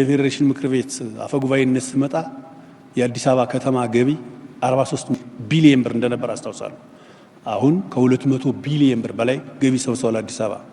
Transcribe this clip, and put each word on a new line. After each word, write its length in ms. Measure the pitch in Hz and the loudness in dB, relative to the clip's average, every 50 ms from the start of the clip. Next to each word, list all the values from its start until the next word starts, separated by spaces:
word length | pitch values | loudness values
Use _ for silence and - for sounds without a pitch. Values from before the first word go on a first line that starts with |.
| 135 | 4
ፌዴሬሽን 400 | 131 143 139 139 135 131 - 147 139 | 4 4 2 2 0 0 2 2 2
ምክር 180 | 131 - - 135 | 2 0 -2 -2
ቤት 240 | 131 127 120 135 - - 127 113 107 113 | 0 0 -2 -2 -8 -10 -10 -10 -10 -12
አፈ 140 | 113 - 147 143 | -10 -4 -4 -2
ጉባኤነት 460 | 135 127 135 135 131 131 127 131 127 | 0 0 2 2 2 2 2 0 -2
ስመጣ 280 | - - 135 139 139 - 160 160 - - - - - - - - - - - - - - | -2 -2 -2 -2 0 -2 -4 -4 -6 -12 -16 -18 -20 -20 -20 -20 -20 -20 -20 -18 -8 -2
የአዲስ 300 | - 123 123 117 - - | 0 0 0 -2 0 2
አበባ 200 | 143 127 131 120 117 | 2 4 4 2 0
ከተማ 280 | - 127 - 139 131 127 123 113 | -2 -2 0 0 0 0 0 2
ገቢ 220 | 113 120 123 135 151 151 - - - - - - - - | 2 4 4 4 2 -2 -6 -14 -16 -18 -18 -18 -8 -4
አርባ 200 | - 123 127 135 135 | -2 0 2 2 0
ሦስት 240 | - 160 - - - 131 - - 120 - - 117 | 0 -2 -6 -4 -4 -6 -6 -6 -12 -14 -12 -4
ቢሊየን 360 | 107 139 160 156 147 139 127 | 0 2 6 6 8 6 6
ብር 120 | 120 117 113 | 2 0 -2
እንደነበር 360 | 117 120 120 123 - - 117 | -2 -2 -2 -2 -2 -4 -6
አስታውሳለሁ። 480 | 110 - - 110 101 - 107 107 - - - - - - - - - - - - - - - | -6 -8 -8 -10 -10 -10 -10 -12 -12 -14 -20 -20 -20 -20 -20 -20 -20 -20 -20 -20 -20 -14 -8
አሁን 300 | 117 107 101 117 139 165 190 190 - | -6 -4 2 2 2 2 2 -2 -4
ከሁለት 360 | - 131 127 127 131 123 - | 0 2 4 4 4 2 2
መቶ 280 | 139 135 127 135 143 113 101 | 0 0 0 0 -2 -4 -2
ቢሊየን 420 | - 143 151 147 143 135 123 113 | -4 -4 0 2 4 4 4 2
ብር 120 | 113 113 101 | -2 -6 -4
በላይ 240 | 104 117 120 131 135 - - - - | -2 0 0 0 -2 -6 -12 -4 0
ገቢ 180 | 135 131 131 123 | 2 2 2 2
ሰብስቧል 380 | - 127 117 - - 113 110 110 | 0 -2 -4 -2 0 0 -2 -2
አዲስ 220 | 107 - - - | -4 -6 -6 -6
አበባ። 220 | 110 104 98 - - - | -4 -4 -6 -8 -12 -18